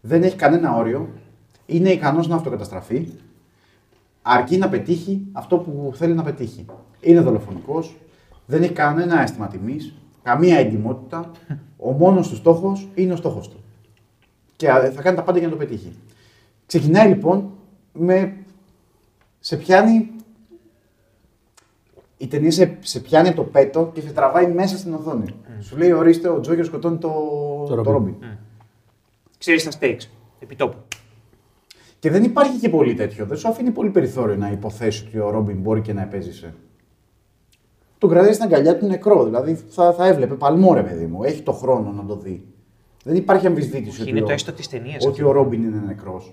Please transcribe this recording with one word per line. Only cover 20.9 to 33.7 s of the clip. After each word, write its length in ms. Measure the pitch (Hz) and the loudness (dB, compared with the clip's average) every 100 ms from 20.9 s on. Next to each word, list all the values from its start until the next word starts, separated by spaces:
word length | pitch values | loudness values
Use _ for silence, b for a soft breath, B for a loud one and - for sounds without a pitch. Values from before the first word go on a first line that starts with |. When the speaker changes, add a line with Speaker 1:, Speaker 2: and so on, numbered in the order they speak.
| _ _ _ _ _ _ _ _ _ _ _ _ _ | _ _ _ _ _ _ _ _ _ _ _ _ _
Speaker 1:
η 100 | 131 | -6
ταινία 240 | 143 156 | 0 2
σε, 260 | 165 180 - | 2 -2 -4
σε 200 | - 127 | -12 -12
πιάνει 320 | - 156 175 | 0 2 4
το 100 | 160 | 0
πέτο 480 | - 139 135 160 165 | 0 2 2 2 -4
και 60 | 160 | -6
σε 100 | 147 | -8
τραβάει 400 | 147 135 170 175 | -2 2 2 2
μέσα 240 | 175 196 190 | 0 -2 -4
στην 180 | 175 | -8
οθόνη. 300 | 156 151 131 95 - - | -8 -6 -6 -8 -12 -18
Speaker 2:
Μμμ. 120 | 110 | -18
Speaker 1:
Σου 140 | 101 131 | -14 0
λέει, 160 | 175 | 2
"Ορίστε, 360 | 165 165 165 180 | 4 4 4 2
ο 120 | 156 | -2
Τζόκερ 240 | 123 165 | -2 -2
σκοτώνει 320 | 165 165 170 165 | -2 -4 -4 -4
το, 120 | 165 156 151 147 143 143 143 | -4 -4 -4 -6 -6 -6 -4
Speaker 3:
Το 60 | |
Speaker 1:
το 0 | |
Speaker 3:
Ρόμπιν. 180 | 120 110 | -2 0
Speaker 1:
Ρόμπιν". 220 | 139 98 - | 0 0 -8
Speaker 2:
Μμμ. 160 | 120 104 - - _ _ _ _ _ _ _ _ | -16 -18 -20 -20 _ _ _ _ _ _ _ _
Ξέρεις 260 | - 165 | 0 0
τα 60 | 160 143 | 0 -4
stakes, 260 | 127 113 - - _ _ | -4 -4 -10 -20 _ _
επί 180 | - 135 | -20 -6
τόπου. 200 | 131 - - - _ _ _ _ _ _ _ b b b | -6 -6 -20 -20 _ _ _ _ _ _ _ b b b
Speaker 1:
Και 120 | 156 | 0
δεν 140 | 170 | 2
υπάρχει 340 | 240 - 277 247 | 2 4 2 2
και 100 | 220 | 0
πολύ 260 | 160 127 | 2 2
τέτοιο. 320 | 110 104 - 101 | 0 -4 -6 -8
Δεν 100 | 151 | -4
σου 120 | 226 | -4
αφήνει 220 | 226 247 | -2 -4